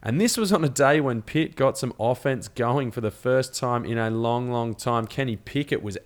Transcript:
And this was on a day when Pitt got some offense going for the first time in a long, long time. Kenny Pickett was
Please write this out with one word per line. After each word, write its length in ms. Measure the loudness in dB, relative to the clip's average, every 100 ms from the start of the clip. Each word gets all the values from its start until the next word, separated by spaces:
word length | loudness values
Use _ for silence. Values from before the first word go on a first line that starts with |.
And 180 | -4 0
this 160 | 0 2
was 160 | 2
on 120 | 2
a 40 | 2
day 320 | 4 4 4
when 220 | 2 -2
Pitt 340 | -2 -2 -2 2
got 220 | 0 2
some 160 | -4 -2
offense 480 | -2 0 0 -2 -4
going 440 | -2 0 2 0
for 100 | -2
the 100 | -4
first 440 | -2 0 2 0
time 320 | -4 -2 -2 -2
in 100 | -2
a 140 | 0
long, 400 | 0 0 0 0
long 240 | -2 -2
time. 320 | -4 -2 -2 -2
Kenny 300 | -4 -4 -4
Pickett 460 | -4 -4 -2 -4
was 140 | -4 -10